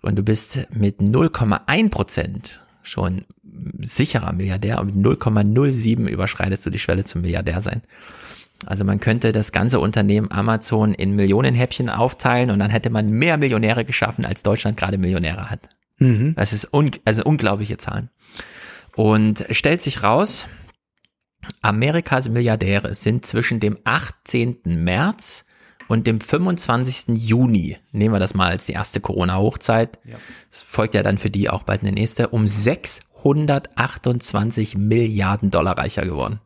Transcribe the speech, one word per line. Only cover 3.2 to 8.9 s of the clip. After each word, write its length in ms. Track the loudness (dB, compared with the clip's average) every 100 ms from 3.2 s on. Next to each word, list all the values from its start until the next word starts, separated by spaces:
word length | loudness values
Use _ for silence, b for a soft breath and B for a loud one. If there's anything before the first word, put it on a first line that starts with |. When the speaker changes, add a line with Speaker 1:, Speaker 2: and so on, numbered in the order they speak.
| -8 -20 -20 -14 -12 -10
Speaker 1:
sicherer 520 | -4 0 0 0 -2
Milliardär 460 | -4 -2 -2 -2 -2
und 80 | -2
mit 80 | 2
null 220 | 2 2
Komma 260 | 2 2
null 300 | 4 4 2
sieben 340 | 2 0 0 0
überschreitest 580 | -2 -4 -4 -4 -4 -4
du 40 |
die 100 | -6
Schwelle 260 | -2 -2 -2
zum 160 | -4
Milliardär 400 | -2 -2 -2 -4
sein. 200 | -4 -6 -10 B B B B B B B -8
Also 180 | -2
man 140 | 0